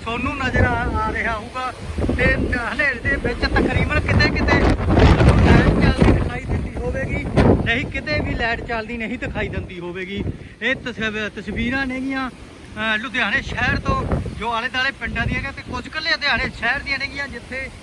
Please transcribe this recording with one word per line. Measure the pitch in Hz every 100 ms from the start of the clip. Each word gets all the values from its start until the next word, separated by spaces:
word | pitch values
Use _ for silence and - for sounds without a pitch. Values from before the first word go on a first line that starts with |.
ਤੁਹਾਨੂੰ | - 240 254 269
ਨਜ਼ਰ | 254 247 247
ਆ, |
ਆ | 233 247 220 226
ਰਿਹਾ | 226 214 220
ਹੋਊਗਾ | 247 247 254 - - - - 254
ਤੇ | 254 262 254 247 226
ਹਨੇਰੇ | 240 294 240 269
ਦੇ | 277
ਵਿੱਚ | - -
ਤਕਰੀਬਨ | 277 269 269 - - -
ਕਿਤੇ | - - 302
ਕਿਤੇ | - - - - - - - - - - - -
ਲਾਈਟ | - - -
ਚੱਲਦੀ | - - -
ਦਿਖਾਈ | - - 247 254
ਦਿੰਦੀ | - - -
ਹੋਵੇਗੀ, | 240 262 277 - 269 - 240 - 214
ਨਹੀਂ | 233 285
ਕਿਤੇ | 269 277 302
ਵੀ | 294
ਲਾਈਟ | 277 233 233
ਚੱਲਦੀ | 226 233 220 240
ਨਹੀਂ | 220 247
ਦਿਖਾਈ | 277 208 202
ਦਿੰਦੀ | 185 - 180
ਹੋਵੇਗੀ। | 175 180 185 202 - - - -
ਇਹ | 220 262
ਤਸਵ-, | 247 214 220 214 208 220
ਤਸਵੀਰਾਂ | 208 214 233 269 269
ਨੇਗੀਆਂ, | 262 262 269 262
ਅਹ, | - - - - 214 220 214
ਲੁਧਿਆਣੇ | 247 247 208 262
ਸ਼ਹਿਰ | 247 233 247 277
ਤੋਂ | - 165 170 - - -
ਜੋ | 214
ਆਲੇ | 226 240
ਦੁਆਲੇ | 262 269
ਪਿੰਡਾਂ | 262 226 226 233
ਦੀਆਂ | 247
ਹੈਗੀਆਂ | 277
ਤੇ | 269
ਕੁਝ | 262 247 247
ਕੁ | 311
ਲੁਧਿਆਣੇ | 330 302 285 233 254 -
ਸ਼ਹਿਰ | 226 269
ਦੀਆਂ | 269 269
ਨੇਗੀਆਂ | 269 277 277
ਜਿੱਥੇ | 240 - 254 262 -